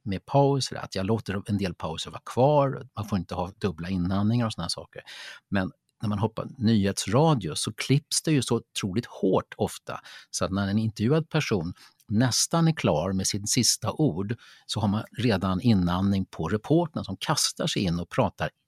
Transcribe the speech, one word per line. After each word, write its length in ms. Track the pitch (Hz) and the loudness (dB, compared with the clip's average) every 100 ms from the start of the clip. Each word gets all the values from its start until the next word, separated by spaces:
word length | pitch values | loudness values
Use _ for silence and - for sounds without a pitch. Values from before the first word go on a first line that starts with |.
med 220 | - 92 - | -6 -6 0
pauser, 500 | 139 139 139 - - | 2 4 2 -2 -6
att 180 | - | -8
jag 120 | 95 95 | -4 -2
låter 360 | 113 - 98 - | -2 -2 -6 -2
en 120 | 101 | -2
del 160 | 95 | -2
pauser 360 | 85 82 82 - | -4 -8 -8 -10
vara 120 | - | -12
kvar, 640 | - - 139 147 139 131 131 - | -6 2 4 4 0 -2 -10 -8
man 120 | 101 | -2
får 100 | 98 | -2
inte 160 | 87 | -2
ha 180 | 90 90 - | -6 -8 -4
dubbla 300 | 98 82 87 | -4 -4 -4
inandningar 560 | 95 87 95 104 120 113 | -2 0 0 2 2 0
och 60 | |
såna 120 | - | -4
här 40 | 85 | -8
saker. 340 | - - - - - - - - | -8 -12 -16 -16 -16 -16 -16 -4
Men 220 | 98 92 - _ - | -2 -2 -6 _ -8
när 60 | 110 | -4
man 100 | 104 | -2
hoppar 280 | 107 - 87 - | -2 -4 -10 -2
nyhetsradio 960 | 110 113 98 - - 117 160 135 82 | 2 4 2 -2 0 4 4 2 -2
så 180 | 76 - | -4 -6
klipps 500 | - - 139 - - | -4 0 0 0 -2
det 100 | - | 2
ju 100 | 147 | 2
så 140 | - 117 | 2 -2
otroligt 500 | - - 104 95 - | -2 -6 -4 -2 -4
hårt 480 | - 95 - - - | -2 2 2 0 -4
ofta, 440 | 101 - - - - - - | -4 -4 -12 -12 -14 -20 -10
så 140 | - | -4
att 60 | 95 | -2
när 160 | 98 98 | 0 0
en 100 | 104 | 2
intervjuad 500 | 110 - 107 160 156 | 0 0 2 2 0
person 460 | 156 - 101 82 - - _ - | -2 0 -2 -2 -8 -18 _ -2
nästan 600 | 104 127 - - 170 165 | 2 2 2 0 2 2
är 40 | |
klar 400 | 156 104 76 90 | 2 2 2 2
med 140 | 95 95 | 0 -2
sin 200 | 104 101 | -4 -2
sista 460 | - 107 - 113 | 2 2 2 -2
ord 440 | - 151 80 101 117 - - - | 0 0 0 -4 -6 -12 -16 -8
så 140 | 107 | 0
har 80 | 104 | 0
man 160 | 104 - - | 0 -2 -2
redan 420 | 120 95 95 92 | 2 2 2 2
inandning 640 | 120 101 87 90 98 98 92 | 4 4 4 2 2 2 -2
på 220 | - 80 | -4 -2
reportern 560 | 107 - 160 170 110 | -2 2 2 2 -4
som 120 | 101 98 | -8 -6
kastar 460 | - 156 - - - | -2 0 0 -2 -2
sig 160 | - | 0
in 180 | 95 85 | 0 0
och 80 | 87 | -2
pratar 400 | - 101 - 82 - | 0 0 0 -6 -8